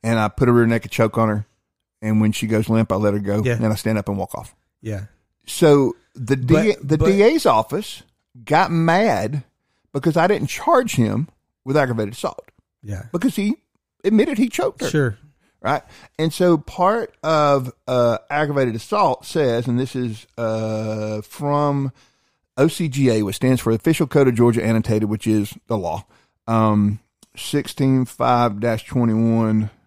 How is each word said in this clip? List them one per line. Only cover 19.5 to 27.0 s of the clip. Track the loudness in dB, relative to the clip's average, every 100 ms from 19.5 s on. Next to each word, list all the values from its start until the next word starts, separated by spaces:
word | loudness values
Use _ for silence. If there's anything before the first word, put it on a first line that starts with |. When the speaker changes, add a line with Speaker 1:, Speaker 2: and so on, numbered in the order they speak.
| 0 -2
Speaker 1:
and | -2
this | -4 -6
is, | -6 -8 -16 -8
uh, | -4 -4 -4 -6 -6 -6 -6 -8
from | -12 -8 -2 0 0 0 -4 -8 _ _ _ _ _ 0
O | 0
C | 0 -4
G | 2 2
A, | 2
which | -2 0
stands | 0 2
for | 2
Official | 0 0 0 2
Code | 4 4
of |
Georgia | 4 4 4
Annotated, | 0 0 0 -2 0
which | -4 0
is | 0 -2 -10 _
the | -6
law, | -4 -8 -12 _ _ _ -2
um, | 0 2 2 2 -2